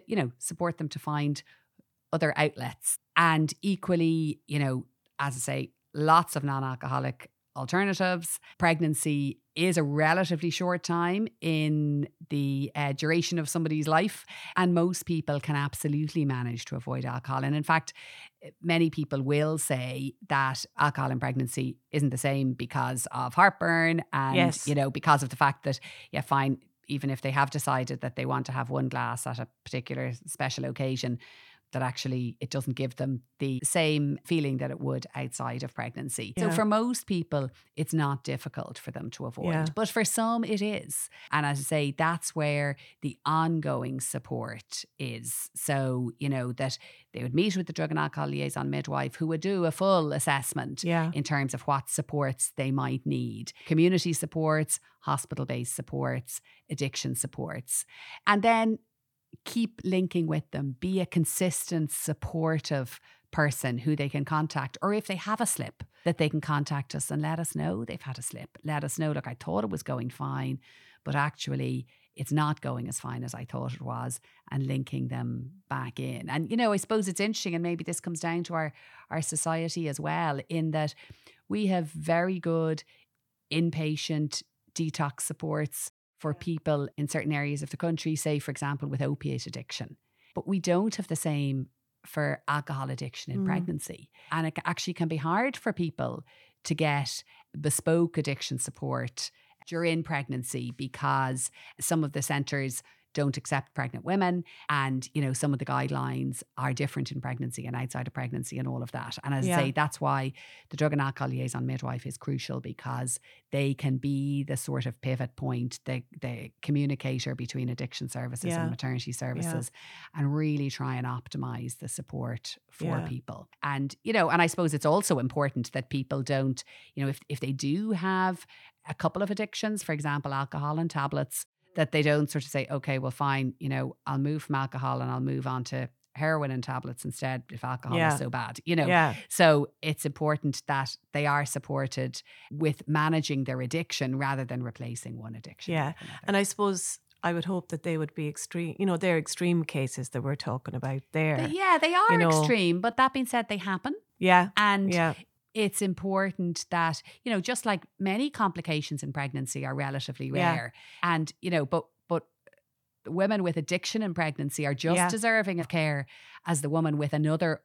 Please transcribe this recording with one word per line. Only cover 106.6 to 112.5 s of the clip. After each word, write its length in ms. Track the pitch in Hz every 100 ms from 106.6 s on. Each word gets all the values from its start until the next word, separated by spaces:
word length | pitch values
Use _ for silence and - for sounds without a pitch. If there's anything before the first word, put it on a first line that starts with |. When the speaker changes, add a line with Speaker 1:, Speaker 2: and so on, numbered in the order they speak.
| 135
Speaker 1:
different 400 | 127 139 139 135
in 80 | 139
pregnancy 460 | 127 127 127 127 127
and 100 | 123
outside 300 | 127 127 123
of 80 |
pregnancy 460 | - 127 131 123 127
and 80 | 131
all 160 | 127
of 80 | 123
that. 260 | 127 123 -
And 100 | 139
as 120 | 135 180
I 40 |
Speaker 2:
Yeah. 80 | 175
Speaker 1:
say, 140 | 135
that's 280 | 151 151 -
why 340 | 143 135 135 - - - -
the 80 | 147
drug 140 | 151
and 80 | 147
alcohol 300 | 135 - 131
liaison 340 | 127 131 127 127
midwife 400 | 127 127 123 135
is 100 | 131
crucial, 440 | - 135 -